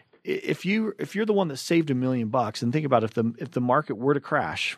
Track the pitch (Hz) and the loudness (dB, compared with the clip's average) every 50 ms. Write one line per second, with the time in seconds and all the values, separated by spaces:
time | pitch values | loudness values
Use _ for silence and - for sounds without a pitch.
0 | _ _ _ _ - 151 151 - - - 151 - - 185 208 226 220 214 - - | _ _ _ _ -6 -4 -4 -2 -2 -2 -4 -2 -2 0 0 0 0 -2 -4 -6
1 | 143 - - 196 226 214 208 196 190 156 135 127 - - 170 170 160 143 131 127 | -8 -4 -2 0 0 2 2 2 2 0 -2 -6 -2 2 2 2 4 2 0 0
2 | 127 131 127 120 113 107 123 131 - 107 - - 117 117 131 156 156 135 131 113 | 0 0 0 0 0 0 0 0 0 -2 -2 -2 -2 0 0 0 2 4 4 4
3 | 110 110 - 120 113 117 - - 135 127 - 131 123 123 127 151 147 - 117 101 | 4 2 0 0 0 0 -2 -4 -8 -6 -2 0 2 2 2 2 2 0 -4 -2
4 | 127 139 147 135 - - 156 139 92 - - - - - - | 0 0 0 0 0 -2 0 0 0 -2 -4 -6 -6 -6 -8